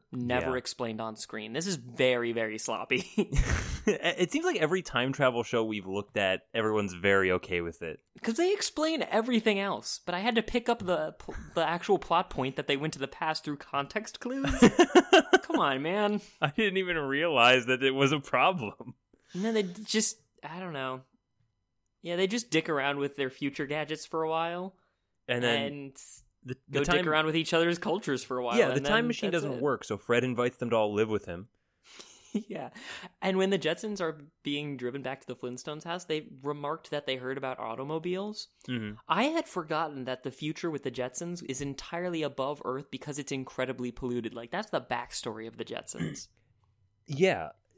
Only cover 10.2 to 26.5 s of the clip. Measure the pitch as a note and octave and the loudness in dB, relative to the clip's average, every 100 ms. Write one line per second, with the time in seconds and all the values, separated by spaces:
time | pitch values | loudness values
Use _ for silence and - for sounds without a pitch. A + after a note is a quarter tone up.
10.2 | A3+ A3+ A3 A#3+ A#3 A#3 F3+ D#3+ D#3 - | 0 0 0 0 0 0 0 0 -2 -8
11.2 | - - D3+ F3 D#3 E3+ - F#3+ - E3+ | -12 -12 -6 -2 0 0 2 0 4 2
12.2 | F#3 - C3 C3 C#3+ C#3 D#3 C3+ C#3 - | 2 -2 -4 -2 -2 0 -2 -4 -6 -4
13.2 | D#3+ D#3 D#3 C#3+ - C#3+ C#3 G#3+ - - | -2 -2 -4 -8 -4 -4 -4 -6 -8 -8
14.2 | A#3+ C4+ C4+ - A#3+ - F4 - - - | -6 -2 0 6 8 8 6 6 8 6
15.2 | - - - D#4 D3+ C3+ D#3 G3+ G#3 G#3 | 8 4 4 2 2 2 0 0 2 0
16.2 | - - C#3+ A3+ G#3 F#3 F3+ E3 C3+ C#3 | -4 -4 -2 2 2 2 0 0 0 0
17.2 | E3+ C3+ A#2+ B2+ A#2 B2+ C3+ C3+ C#3 D3+ | 4 8 8 8 6 4 4 6 4 4
18.2 | - B2+ D#3+ F3+ G#2 - B2 - _ _ | 0 4 4 2 -4 -8 -14 -20 _ _
19.2 | _ F3 A3 A3 F#3 F#3+ G#3+ A3 G#3+ - | _ -4 0 0 -2 -4 -2 2 2 -2
20.2 | _ _ - F3 F#3 C#3+ C3 C3 - _ | _ _ -14 -10 -8 -6 -6 -6 -12 _
21.2 | _ _ _ _ _ _ _ _ E3 F3 | _ _ _ _ _ _ _ _ -4 0
22.2 | F#3+ A#3 - D#3+ D#3+ D3 C#3 C#3+ C#3 C#3+ | 2 2 0 0 2 0 0 0 -2 -2
23.2 | C3 - C#3+ C#3 C#3 D3+ D3+ D#3 - D#3+ | -4 -2 -4 -2 -4 -4 -4 -6 -6 -4
24.2 | D#3+ D#3+ E3+ F3 F#3+ - _ _ _ _ | 0 0 -2 -4 -8 -12 _ _ _ _
25.2 | - B2 A#2+ A#2+ C#3 C#3+ C3+ - - - | -4 0 2 2 -2 -8 -12 -16 -20 -20
26.2 | _ _ B2+ | _ _ -12